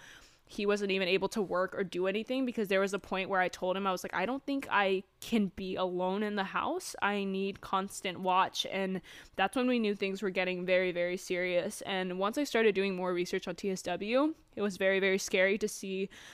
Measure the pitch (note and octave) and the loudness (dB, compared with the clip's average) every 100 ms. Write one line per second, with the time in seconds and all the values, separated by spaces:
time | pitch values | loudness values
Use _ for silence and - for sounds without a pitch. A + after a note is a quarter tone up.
0 | - - - _ - - G3+ G3+ G3+ F#3+ | -10 -20 -20 _ -12 -4 0 0 2 0
1 | F3+ F#3+ G3 A3+ F3+ F3 F#3 - F3+ F3 | 2 2 2 -2 0 0 0 -2 -4 0
2 | F#3 G#3 A3 C4 B3+ A#3 G3 F#3+ G3 G3 | 0 0 -2 -2 -2 -2 2 2 2 -2
3 | - F#3+ F#3 F#3+ F3+ - F#3 F#3 G3 F3+ | -4 -4 0 2 2 0 -2 0 0 -2
4 | F#3+ E3 F#3+ C#4 - C#4 - G3+ G3 F#3+ | -2 -2 -2 -2 -2 -4 0 2 4 2
5 | - - - A#3 G3 - F#3 F#3 F#3 F3+ | -2 -14 0 2 2 -2 -6 -2 0 0
6 | F#3 G3 G#3 G#3 F#3+ F3+ - F4 - - | 0 0 -2 -2 -2 -2 -2 -4 -6 -2
7 | G3 G#3 G3 F#3+ G3 G3 - F#3+ G3 - | 0 0 -2 -2 -4 -6 -4 -2 -2 -6
8 | G3 F3 F#3 F#3 F3 - - F#3+ F#3+ F#3+ | -6 -2 2 4 2 0 -4 -2 -2 -4
9 | - - - - G3 C4 B3 B3 G#3+ G3+ | -8 -20 -10 -2 0 2 2 2 2 0
10 | G3 G3 G3 F#3 F#3 F3+ F3+ F#3 F#3 F3 | -2 -2 -2 0 0 -2 2 4 4 0
11 | F3 F#3 - F3+ F3+ F3 F#3+ - - F#3+ | -2 -2 -2 -2 2 0 0 -6 -4 -2
12 | F#3 F3+ G3+ C#4 C#4+ A#3 A3 F#3+ G3 F3+ | -2 -2 -2 0 0 4 4 4 0 0
13 | F#3 F3 F3 F#3+ - F3 G3+ F#3 - F3 | -2 -2 -2 -2 -4 -4 -4 -4 -4 -4
14 | G3+ B3+ D#4 D#4+ _ - G#3 F3+ F#3+ F#3+ | 2 2 2 -2 _ -4 -4 2 4 4
15 | G3 F#3+ - G3 F#3+ G3+ G#3+ - G3 F#3+ | 4 2 2 4 4 2 -2 -4 -6 -4
16 | F#3+ - - | -4 -8 -20